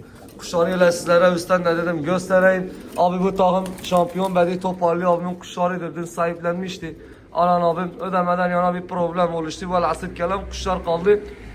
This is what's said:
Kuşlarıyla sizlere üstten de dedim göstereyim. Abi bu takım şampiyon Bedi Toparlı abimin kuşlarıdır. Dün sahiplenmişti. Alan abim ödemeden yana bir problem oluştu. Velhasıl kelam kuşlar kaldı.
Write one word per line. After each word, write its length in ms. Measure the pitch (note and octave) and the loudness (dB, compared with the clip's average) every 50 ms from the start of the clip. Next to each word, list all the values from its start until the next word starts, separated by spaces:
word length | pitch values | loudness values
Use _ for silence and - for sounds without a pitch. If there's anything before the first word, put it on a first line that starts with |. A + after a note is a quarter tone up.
| - - - - - - - | -16 -20 -20 -20 -20 -20 -18
Kuşlarıyla 540 | - - - F3+ E3+ E3+ F#3 F#3 F3+ F3+ F3 | -16 -10 -2 0 2 2 2 4 4 4 4
sizlere 420 | E3+ - - E3 E3+ E3+ F#3 F3+ F3+ | 4 2 2 4 4 6 6 6 4
üstten 300 | E3+ E3+ - F#3 F3+ F3 | 2 0 0 0 2 4
de 120 | E3+ E3 | 2 0
dedim 260 | E3+ E3+ F3 E3+ D#3 C#3+ | 2 0 -2 -2 -2 -2
göstereyim. 680 | D#3+ F#3 F3+ F#3 F#3 F#3+ F#3 F#3 F#3+ F#3 F#3 F#3 F#3 - - - - - | -2 -2 -2 0 2 2 4 6 4 4 2 -2 -6 -10 -14 -16 -10 0
Abi 260 | - F3 F3+ F3+ F3+ F3+ | 2 2 2 2 0 0
bu 120 | G3 F#3 | 0 2
takım 380 | F#3+ F#3 F3+ F3+ F#3+ F#3+ F#3 - - - | 2 2 4 4 2 -2 -4 -10 -10 -4
şampiyon 520 | - F#3 F3 F3 E3+ - F3+ F#3+ F#3+ F3+ | 0 2 2 2 2 0 -4 -2 0 2
Bedi 240 | F3+ F3 F3 F#3 F3+ | 2 2 2 0 -2
Toparlı 480 | - F#3 F3+ F3+ F3 E3+ E3+ E3+ F3+ | -4 -4 -2 0 0 0 2 2 2
abimin 280 | F3+ E3+ E3+ F3+ F3+ F3+ | 2 2 2 0 -6 -8
kuşlarıdır. 600 | F3+ - - - F#3 F3+ F3+ F#3 F3 F3 D#3+ D3+ | -8 -12 -12 -4 -2 -2 0 -2 -4 -6 -8 -8
Dün 80 | F3 E3 | -8 -10
sahiplenmişti. 960 | E3 - F3+ E3+ E3+ E3+ E3+ E3+ E3+ F3 F3+ F#3+ F3+ - - E3+ D#3+ D3 - - - - - - - - | -8 -4 -2 -2 -2 -2 -4 -4 -4 -4 -4 -6 -8 -8 -10 -12 -12 -12 -14 -18 -20 -20 -20 -18 -6 0
Alan 280 | D#3+ F3 F3+ F3 F3 | 2 2 4 4 4
abim 300 | F3 E3+ D#3+ E3+ F#3 F3 E3+ - | 2 2 0 0 -4 -6 -6 -8
ödemeden 500 | F3 F#3+ F#3 F3+ F3+ F3 F3 F3+ F3+ F3+ | -6 -2 -2 0 2 2 2 2 2 0
yana 240 | F3+ F3 F3+ F3+ F3 | 2 2 2 2 0
bir 140 | F3+ F3+ | -2 -6
problem 460 | - F#3 F3+ E3+ E3 E3 F3+ F3 E3+ E3+ | -6 -4 -2 -2 -2 0 0 0 0 0
oluştu. 380 | E3 D#3+ D#3 D#3 - F#3+ F3+ F3+ | -4 -4 -6 -8 -8 -6 -2 0
Velhasıl 420 | F3 E3+ D#3 D#3+ - F3+ F3 - | 0 2 0 -2 -2 -6 -10 -6
kelam 300 | - E3+ F3 G3 G3+ F#3+ - | -4 -2 -2 -2 -4 -6 -8
kuşlar 360 | - - - F#3+ F3+ F3 - | -10 -6 -4 -4 -4 -2 -2
kaldı. 340 | F3 E3 E3+ F3+ G3+ G#3 G#3 - - - - - - | -2 -2 0 4 4 2 2 2 -8 -16 -16 -18 -16